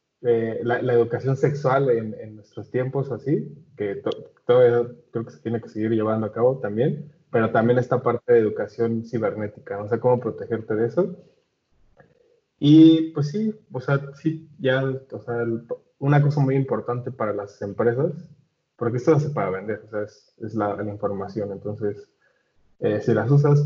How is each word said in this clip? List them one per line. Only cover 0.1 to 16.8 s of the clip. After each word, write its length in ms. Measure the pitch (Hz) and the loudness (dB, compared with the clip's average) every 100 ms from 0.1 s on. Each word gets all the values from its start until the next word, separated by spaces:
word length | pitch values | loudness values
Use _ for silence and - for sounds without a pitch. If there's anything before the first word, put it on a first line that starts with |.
| _ | _
de 380 | 120 117 113 - | 0 0 0 -4
la, 180 | 120 120 | -2 -2
la 120 | 123 | 2
educación 440 | 120 113 113 131 131 | 2 2 0 -2 0
sexual 520 | 147 143 135 135 135 | 0 0 0 2 2
en, 260 | 113 110 107 | 0 -2 -10
en 160 | 107 | -14
nuestros 360 | 107 - 110 - | -18 -18 -16 -6
tiempos, 400 | 127 131 139 127 | -4 -2 -4 -4
así, 420 | 113 135 202 - - _ - | -6 -2 -2 -4 -14 _ -8
que 180 | 101 | -6
to-, 360 | 101 104 - - _ | -4 -6 -8 -12 _
todavía 440 | - 123 120 120 120 - _ | 2 6 6 4 -2 -8 _
creo 140 | 117 | -10
que 60 | 113 | -10
se 80 | - | -10
tiene 220 | 110 117 | -6 -6
que 80 | - | -6
seguir 220 | 107 113 | -4 -2
llevando 340 | 113 107 110 107 | 0 0 -2 -4
a 60 | |
cabo 260 | 113 123 131 | 0 0 0
también, 520 | 104 107 147 - - _ _ | -4 0 -2 -2 -10 _ _
pero 200 | 117 110 | 0 2
también 260 | 117 117 123 | 2 4 2
esta 240 | 120 120 | 2 -2
parte 320 | 117 120 - | -2 -2 4
de 60 | 117 | 4
educación 680 | 107 110 104 - 117 113 | 4 -2 -8 -4 -2 -4
cibernética, 720 | 113 117 104 104 104 - - 101 | -6 -4 -4 -4 -8 -10 -10 -8
¿no? 60 | |
O 20 | 104 | -4
sea, 100 | 113 | 0
cómo 200 | 123 - | 2 0
protegerte 540 | 110 - - 107 - | -2 -6 -6 -6 -4
de 140 | 107 120 | -2 -2
eso. 280 | 175 185 - - _ _ _ _ _ _ _ _ _ _ _ _ - | 0 -4 -4 -20 _ _ _ _ _ _ _ _ _ _ _ _ 0
Y, 520 | 147 156 160 160 - | 8 10 10 8 0
pues 180 | 151 147 | -4 -4
sí, 240 | 208 220 - _ | -2 -4 -6 _
o 80 | 127 | -8
sea, 220 | - 139 147 | -2 -2 -2
sí, 340 | - 160 160 - - | -6 -6 -6 -12 -4
ya, 240 | 127 135 | 0 0
o 380 | 135 131 - 107 | -2 -6 -10 -14
sea, 220 | - 120 | -8 -4
el, 200 | 117 113 - - _ - | -4 -4 -8 -14 _ -4
una 220 | 139 147 | 2 4
cosa 200 | 143 147 | 4 2
muy 140 | 135 | 2
importante 560 | 135 131 107 | 0 0 -4